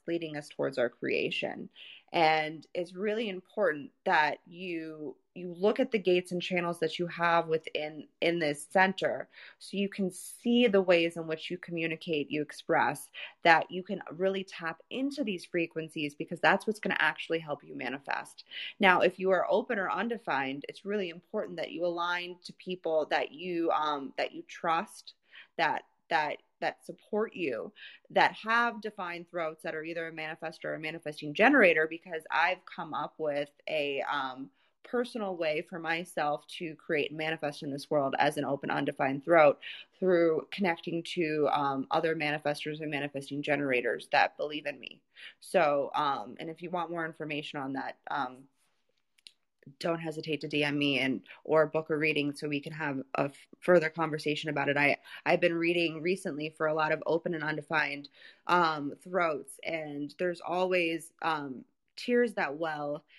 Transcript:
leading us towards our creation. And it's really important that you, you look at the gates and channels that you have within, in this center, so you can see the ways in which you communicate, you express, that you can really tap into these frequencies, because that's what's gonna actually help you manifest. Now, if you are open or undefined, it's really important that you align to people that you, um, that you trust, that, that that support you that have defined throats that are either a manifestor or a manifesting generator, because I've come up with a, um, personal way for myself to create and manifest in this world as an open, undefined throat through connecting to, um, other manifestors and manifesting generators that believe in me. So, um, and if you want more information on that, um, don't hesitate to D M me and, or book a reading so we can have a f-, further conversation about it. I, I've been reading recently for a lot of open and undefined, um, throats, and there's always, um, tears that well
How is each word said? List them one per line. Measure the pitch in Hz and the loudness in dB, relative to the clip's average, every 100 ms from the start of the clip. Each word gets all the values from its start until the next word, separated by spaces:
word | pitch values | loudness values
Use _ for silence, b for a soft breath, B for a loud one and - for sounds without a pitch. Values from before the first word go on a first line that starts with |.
| - | -4
leading | 170 160 151 | -4 -4 -8
us | 151 | -10
towards | - 139 135 | -4 -4 0
our | 120 | -2
creation. | - 135 90 120 - - - - B B B B | -2 -2 0 0 -2 -4 -6 -12 B B B B
And | 175 160 156 156 156 139 175 | 2 4 4 0 -6 -8 -6
it's | 175 | -6
really | 180 208 214 226 | -4 -4 -2 -4
important | 185 - - 190 151 135 _ - | -6 -10 0 0 0 -8 _ 2
that | 170 151 - - | 4 4 0 -10
you, | 175 185 170 160 156 151 - _ | -10 -6 -6 -8 -10 -10 -12 _
you | - 180 170 | -12 -10 0
look | 196 233 | 2 2
at | 262 | 2
the | 220 | 2
gates | 180 180 180 | 4 4 2
and | 180 | -4
channels | 175 180 175 170 | -2 0 0 -2
that | 160 - | -2 -2
you | 170 | -4
have | 165 170 170 160 | 0 4 4 4
within, | 160 - - 151 156 - _ | -2 -2 -6 -6 -8 -16 _
in | 165 170 | 0 2
this | 151 143 - | 0 -2 0
center, | 190 190 190 147 123 - B B B | 4 4 4 -2 -2 -6 B B B
so | - 196 | -8 -2
you | 196 | -2
can | - 185 | -2 -4
see | - - - 240 240 247 | -4 -14 -6 2 6 6
the | 196 | 6
ways | 185 175 170 170 | 6 6 4 0
in | 160 | -6
which | 160 - | -6 -4
you | 175 | -8
communicate, | - 170 160 160 - 156 139 | -6 -4 -4 -4 -2 -2 -2
you | 151 | -4
express, | 147 - - 160 120 147 - B B B | -4 -8 0 2 2 -2 -12 B B B
that | 170 160 - | 6 6 6
you | 180 | -6
can | 180 185 - | -6 -8 -8
really | 160 190 190 | -2 -2 0
tap | 190 - 165 165 _ | -6 -8 -8 -8 _
into | 240 269 285 | -4 -4 -2
these | 240 180 | -4 -4
frequencies, | - 175 165 160 160 165 147 | -4 -4 -2 -4 -8 -4 -6
because | 143 156 170 | -6 -8 2
that's | 151 196 - | 4 4 2
what's | 214 | -4
gonna | 202 - | -2 2
actually | 156 156 - 165 | 0 0 -4 -4
help | 156 143 | -2 -8
you | 160 147 | -8 -8
manifest. | 127 139 - - - - - B B - | -6 -6 -6 -6 -6 -16 -16 B B 2
Now, | 196 180 | 6 6
if | 185 - | 4 2
you | 190 | 2
are | 180 - | 2 4
open | 196 - 220 | 2 0 -4
or | 180 | -2
undefined, | 139 226 226 - 139 135 139 - | -2 -4 -6 -2 -2 -2 -6 -10
it's | - 196 | -12 -6
really | 208 180 | -4 -4
important | 165 _ 214 185 170 | -8 _ -6 -6 -6
that | - | -8
you | 160 | -2
align | 175 170 170 175 175 180 | -2 0 -2 -2 -4 -12
to | - | -16
people | - 190 180 165 156 147 | -14 -10 -6 0 0 2
that | 156 127 | 0 0
you, | 143 180 170 165 | -6 -6 -2 0
um, | - 151 143 135 - | 2 0 -2 -4 -4
that | 143 | -4
you | - - | -4 -14
trust, | - - 165 208 - - - B B B - | -6 0 0 -2 -12 -20 -20 B B B -2
that, | 156 127 - _ _ | 0 0 -6 _ _
that | 165 147 - _ _ | 0 2 -4 _ _
that | 160 - | -4 -4
support | - 170 _ 208 220 - | -14 -18 _ -2 -2 -2
you | 156 113 85 B B B _ | -4 -4 -6 B B B _
that | 185 175 180 | 4 4 2
have | 214 233 240 220 | 0 2 2 -2
defined | 214 208 180 175 175 | -10 -10 -10 -10 -8
throats | 175 160 160 | -6 -4 -6
that | 170 160 | -8 -8
are | |
either | 156 165 165 | -8 -8 -8
a | |
manifestor | 160 156 165 160 160 151 | -8 -10 -8 -10 -8 -8
or | 151 | -6
a | |
manifesting | 156 165 - 151 151 147 | -6 -8 -10 -10 -8 4
generator, | 226 285 190 156 160 | 6 8 8 6 2
because | 165 190 165 - | -2 -10 -12 -2
I've | 151 170 185 - | 2 2 0 -8
come | - 165 127 | -12 -8 -6
up | 147 - | -6 -4
with | 151 143 147 _ - | -4 -2 -6 _ -6
a, | 156 143 139 - | -2 -2 -2 -2
um, | 143 131 127 135 _ _ _ | -2 -4 -8 -12 _ _ _
personal | - 247 240 233 202 180 | -6 -4 -4 -4 -6 -2
way | 160 151 180 | 0 0 -4
for | 175 | -6
myself | 160 165 180 - 147 151 - - | -4 -4 -4 -2 -2 -2 -6 -10
to | 170 151 | -10 -10
create | - 156 - | -2 0 0
and | 156 | -2
manifest | 156 160 151 147 | -4 -2 -4 -6
in | 151 | -8
this | 139 - | -8 0
world | 151 135 - | 2 2 4
as | 143 147 | 2 2
an | 131 | -2
open, | - 147 | -2 0
undefined | 151 139 - 143 139 | 0 0 0 -2 -2
throat | 147 170 147 - B B B _ | 6 8 8 6 B B B _
through | 185 175 170 160 - | 2 4 4 2 -2
connecting | - 190 165 - 165 165 - | -2 0 0 -4 -6 -4 -2
to, | 160 156 147 | 0 2 2
um, | 143 139 135 131 | 2 0 -2 0
other | 160 160 160 | 0 2 0
manifestors | 147 151 147 151 156 151 | -2 -2 -2 -4 -6 -6
and | 151 | -6
manifesting | 147 143 139 139 139 | -4 -6 -8 -8 -6
generators | 147 143 143 123 120 - - | -2 0 2 0 0 -4 0
that | 143 95 - | 4 4 2
believe | 147 151 147 | -6 -6 -8
in | 131 | -10
me. | - - _ B B B | -16 -20 _ B B B
So, | - 190 151 143 131 - | -2 2 4 2 0 0
um, | 147 131 107 - | 0 -2 -6 -12
and | 165 | -12
if | 160 | -10
you | 175 | -8
want | 180 165 | -6 -4
more | 170 160 | -4 -6
information | 160 156 151 151 151 | -6 -6 -6 -6 -8
on | 135 | -6
that, | 135 123 - - | -6 -8 -10 -8
um, | 147 127 127 - _ _ _ _ _ _ _ - _ _ _ - 143 | -4 -4 -6 -20 _ _ _ _ _ _ _ -20 _ _ _ -20 -8
don't | 175 165 | -4 -2
hesitate | 165 156 160 147 | -4 -8 -6 -6
to | 151 | -2
D | 147 147 | -2 0
M | 147 | 2
me | 143 135 | 2 2
and, | 131 117 - B - | 0 -2 -6 B 2
or | 156 151 | 4 4
book | 156 156 | 0 -2
a | 151 | 0
reading | 156 151 143 139 | 0 0 -2 -4
so | 151 | -4
we | 143 | -4
can | 156 | -6
have | 156 151 135 - - | -6 -4 -4 -4 -2
a | 143 | -2
f-, | - - - | -4 -20 -6
further | - 180 156 | 6 6 6
conversation | 175 160 156 151 151 156 | 0 -2 -2 -2 -2 -2
about | 143 139 | -2 0
it. | 143 | 4
I, | 143 - B B 143 | 4 2 B B 2
I've | 170 | 4
been | 175 170 | 4 2
reading | 170 175 165 156 | 2 2 0 -2
recently | 165 190 185 147 156 - | -2 -2 -4 -6 -8 -2
for | 156 | 0
a | |
lot | 156 156 | 2 0
of | 156 - | 0 0
open | 165 180 | 0 0
and | 165 151 | -2 -2
undefined, | 156 147 160 143 143 143 B B B - | -4 0 0 0 -4 -12 B B B 2
um, | 175 165 156 143 - | 4 4 2 -4 -8
throats, | 185 180 165 143 - - | -4 0 0 0 -6 -12
and | - 160 151 143 147 - | -6 -6 -6 -8 -8 -4
there's | 180 170 | -4 -4
always, | - 180 185 185 165 165 - _ | -4 0 2 4 2 -2 -6 _
um, | 165 156 143 120 - _ _ - | -2 -2 -4 -10 -14 _ _ -10
tears | - 240 240 | 2 4 4
that | 202 156 147 | 2 -4 -2
well | 160 151 147 147 - | -4 -4 -4 -6 -10